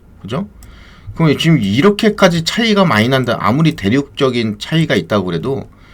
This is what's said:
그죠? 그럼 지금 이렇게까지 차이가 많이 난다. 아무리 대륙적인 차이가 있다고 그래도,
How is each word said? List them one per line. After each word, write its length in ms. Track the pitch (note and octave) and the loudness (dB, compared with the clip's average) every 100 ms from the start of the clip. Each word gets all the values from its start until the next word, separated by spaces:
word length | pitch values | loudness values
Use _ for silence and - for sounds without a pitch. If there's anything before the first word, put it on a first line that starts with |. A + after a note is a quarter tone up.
| - - | -20 -20
그죠? 280 | F#2+ C3+ G#3 - - - - - - - | -10 -8 -8 -12 -20 -20 -20 -20 -14 -2
그럼 200 | D#3+ C3+ | 0 2
지금 240 | D#3+ D3+ | 2 2
이렇게까지 840 | G2+ G#2+ G3 G#3 A3 G#3 F#3+ E3+ | 2 2 2 2 0 2 2 2
차이가 400 | D#3+ G3 A#3 G3+ | -4 -2 0 2
많이 240 | F#3 G#2+ A#2 | 2 2 2
난다. 280 | C3+ A#2+ G#2 | 0 0 -2
아무리 340 | G2 C3 E3 | 0 2 0
대륙적인 840 | - G2 C3 C#3 - C3+ A#2+ A2 G#2 | 0 0 0 -2 -2 -2 0 -4 -6
차이가 360 | - D#3+ D#3 | -4 -2 0
있다고 300 | A#2 E2 G#2+ | 0 0 -2
그래도, 440 | F2+ E2 D#2+ G#2 - - - | -2 -4 -4 -6 -10 -20 -20